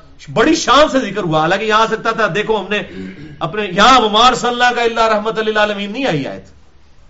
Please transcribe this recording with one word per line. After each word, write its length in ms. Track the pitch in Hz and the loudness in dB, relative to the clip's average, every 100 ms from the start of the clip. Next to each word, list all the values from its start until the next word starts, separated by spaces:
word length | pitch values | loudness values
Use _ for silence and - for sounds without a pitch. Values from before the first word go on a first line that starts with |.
| - - - | -20 -20 -6
بڑی 220 | 139 262 - | 0 2 2
شان 320 | - 262 302 | 4 4 4
سے 80 | 262 | 2
ذکر 240 | 208 202 | -2 -4
ہوا، 160 | 180 156 | -2 0
حالانکہ 260 | 160 202 220 | 2 0 2
یہاں 160 | 214 | 2
آ 60 | 226 | 2
سکتا 240 | 220 226 | 0 -4
تھا، 160 | 226 208 185 | -2 -2 -2
دیکھو 240 | 214 220 | -2 -2
ہم 60 | 185 | -2
نے 120 | 208 180 190 190 - - - | -6 -6 -12 -14 -14 -18 -8
اپنے 260 | 165 208 208 | -6 -4 -4
یہاں 280 | 175 226 262 | 4 6 6
وما 260 | 220 208 247 | 4 4 2
ارسلناک 520 | 247 240 240 247 240 | 2 -2 0 0 2
الا 300 | 233 226 226 | 0 0 0
رحمۃ 280 | 214 214 220 | 0 -2 -4
للعالمین 540 | 220 214 208 202 202 | -2 0 0 -2 -8
نہیں 140 | 233 262 | -6 -4
آئی 220 | 156 117 | -4 -6
آیت۔ 180 | 98 - - - - - - - | -10 -16 -20 -20 -20 -20 -20 -20